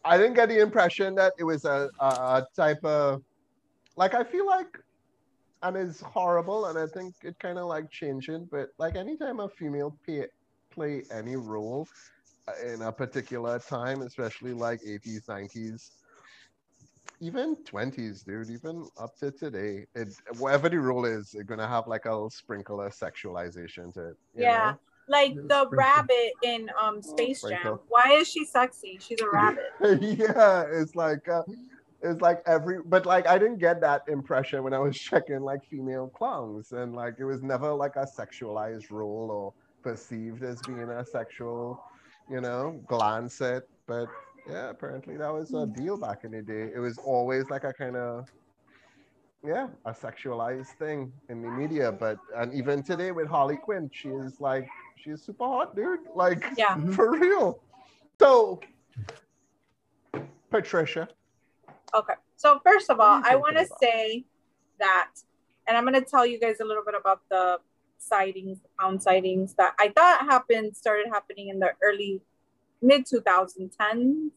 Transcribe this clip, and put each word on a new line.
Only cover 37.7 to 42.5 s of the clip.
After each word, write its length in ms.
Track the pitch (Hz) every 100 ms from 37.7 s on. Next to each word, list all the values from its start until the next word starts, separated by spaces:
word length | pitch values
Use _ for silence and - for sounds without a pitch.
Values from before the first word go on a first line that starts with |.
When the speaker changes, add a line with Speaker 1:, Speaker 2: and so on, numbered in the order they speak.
Speaker 1:
like, 240 | 147 143 139
a 100 | 135 -
sexualized 680 | 107 - 117 107 110 113 104
role 380 | 104 107 110 113
or 220 | 104 98 _ _ _
perceived 600 | 127 110 - 113 113 117
as 160 | 127 120
being 260 | 131 123 120
a 160 | 117 123
sexual, 800 | 123 113 - 120 117 120 123 - _ _ _ -
you 140 | 131
know, 400 | 123